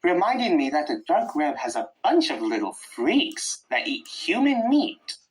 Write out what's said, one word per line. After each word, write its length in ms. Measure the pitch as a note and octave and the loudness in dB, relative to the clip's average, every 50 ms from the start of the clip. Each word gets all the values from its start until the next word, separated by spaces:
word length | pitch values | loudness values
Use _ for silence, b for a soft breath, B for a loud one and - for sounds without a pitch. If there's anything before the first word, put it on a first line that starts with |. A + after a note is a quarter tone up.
reminded 500 | - F3 F3+ F3 F#3+ A3+ B3 A3+ A#3+ - | 2 2 2 4 2 2 2 0 2 2
me 180 | F3 D3+ C#3 C3+ | 2 2 2 2
that 160 | C#3+ D3+ D3+ | 0 0 0
the 160 | - F#3 E3 - | 0 -4 -6 0
dark 280 | - E3+ - - - - | 2 2 2 2 0 -2
web 220 | D3+ D3+ D3 C3+ | -2 -2 -2 -2
has 200 | - - - - | -4 -6 -4 -4
a 120 | A2+ - - _ _ | -4 -6 -6 _ _
bunch 280 | - - D#4+ F4 D#4+ - | 0 4 4 4 2 2
of 120 | D#4 A3+ | -2 -4
little 320 | - - - G#3 - G3 - - - - - | -2 -2 -2 -2 -4 -6 -8 -12 -20 -18 -6
freaks 720 | - - D#4+ - C#4 - D#4+ D#4 - - - - - _ _ | -2 0 2 4 4 2 2 -4 -8 -8 -8 -8 -10 _ _
that 160 | - - - | -4 -2 -2
eat 200 | - - - - - | -2 -6 -8 -8 -12
human 600 | - - - - F#3 A#3+ C#4 C#4+ C4+ A#3+ A3 A#3+ | -14 -10 -4 -2 0 2 2 2 2 2 2 2
meat. 500 | C#4 D4 - E4 - _ _ - - - _ _ | 2 2 2 0 -6 _ _ -16 -16 -16 _ _